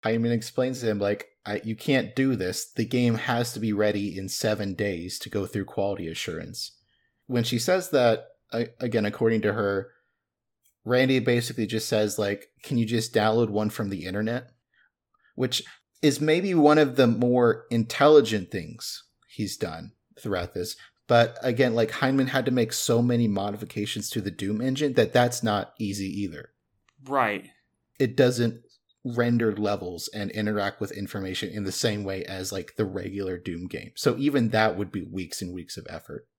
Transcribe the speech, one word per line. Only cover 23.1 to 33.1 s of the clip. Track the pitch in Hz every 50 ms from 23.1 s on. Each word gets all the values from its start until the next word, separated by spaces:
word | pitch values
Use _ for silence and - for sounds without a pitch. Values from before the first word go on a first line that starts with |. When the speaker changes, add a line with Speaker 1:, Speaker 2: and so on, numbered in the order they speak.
| 120 117 120 110
Speaker 1:
modifications | 101 98 98 104 104 104 107 - - - 107 104 - 110 104 -
to | - 117
the | 95 98
Doom | 82 - 98 98 107 107
engine | 120 131 131 131 151 143 127
that | 127 113 -
that's | - 123 123 120 117 - -
not | 113 104 101 98 - _ _
easy | 113 101 98 101 98 95 87 101
either. | 101 92 80 76 - - _ _ _ _ _ _ _ _ _ _ 139
Speaker 2:
Right. | 131 139 139 123 107 104 98 - - _ _ _ _ _ _ _ _ _ _
Speaker 1:
It | 135 120 -
doesn't | - 135 123 117 113 123 117 113 - _ _ _ _ _ _ _ _ _
render | 127 120 120 120 120 120 117 117 110 104
levels | 104 104 101 104 101 95 90 90 85 - - -
and | 107 101 98
interact | - 110 107 107 107 104 98 98 - -
with | 104 98 -
information | 98 101 98 - 104 98 92 92 - - 95
in | - 104 101
the | 95 92
same | - - 117 104 104 101
way | 98 95 95 92
as, | - 95 95 92 95 98
like, | 95 85 - - -
the | -
regular | 92 95 95 95 101